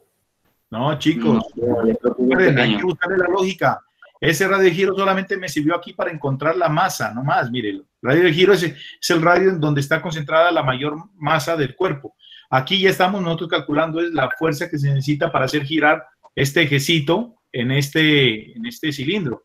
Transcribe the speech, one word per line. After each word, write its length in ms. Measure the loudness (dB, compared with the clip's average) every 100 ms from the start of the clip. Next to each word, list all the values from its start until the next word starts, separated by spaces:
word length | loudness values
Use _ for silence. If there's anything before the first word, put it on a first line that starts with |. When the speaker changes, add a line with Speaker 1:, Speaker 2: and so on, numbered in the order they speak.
| _ _ _ _ _ _ -12
Speaker 1:
No, 280 | -4 -2 0
chicos. 460 | 0 0 2 2 0
Speaker 2:
No, 120 | -4 -2
no, 80 | 0
no, 80 |
no, 100 | 0 0
Speaker 1:
Recuerden, 460 | -2 0 2 4 4
hay 60 |
Speaker 2:
pequeño. 240 | 4 2 0
Speaker 1:
que 60 |
buscarle 340 | -2 -2 -2 0
la 100 | 0
lógica. 520 | 0 -2 0 -2 -2 _ _ -20 -4
Ese 280 | -2 0 2
radio 160 | 4
de 60 | 2
giro 240 | 2 0
solamente 420 | 0 0 0 -2 -6
me 120 | -6
sirvió 280 | -2 -2 -2
aquí 160 | -4
para 180 | -6 -6
encontrar 460 | -4 -4 -2 0 0
la 120 | 0
masa, 440 | 2 0 -2 -6
no 100 | -4
más, 280 | -2 -2 -2
mírenlo. 340 | -4 -6 -6 -12 _
El 60 | 0
radio 140 | 4
de 100 | 4
giro 200 | 4 4
es, 80 | 4
es 480 | 2 -6 -18 -8 -2
el 100 | 2
radio 300 | 4 4 4
en 100 | 2
donde 220 | 0 0
está 180 | 0 -2
concentrada 500 | -4 -8 0 4 4
la 120 | 2
mayor 340 | 0 -2 -4 -6 -14
masa 420 | -8 -2 0 0 -2
del 200 | -2 -2
cuerpo. 400 | -4 -4 -10 _ -20 -20 -2
Aquí 300 | -2 0 2
ya 100 | 2
estamos 320 | 2 0 0
nosotros 280 | -2 -4 -2
calculando 500 | -4 -2 0 0 -2
es 120 | -4
la 180 | -2 -2
fuerza 380 | -2 -2 -2 -4
que 80 | -2
se 100 | -2
necesita 420 | -2 -2 -2 -2
para 140 | -2
hacer 200 | -2 -2
girar 420 | -2 0 2 0 -4 _ _
este 280 | -4 -2 2
ejecito 800 | 2 2 2 0 2 0 -2 _ _
en 180 | -6 -2
este, 840 | 0 0 0 4 4 4 0 -8 -12
en 100 | -12
este 260 | -8 -8
cilindro. 520 | -6 -4 -2 -4 -8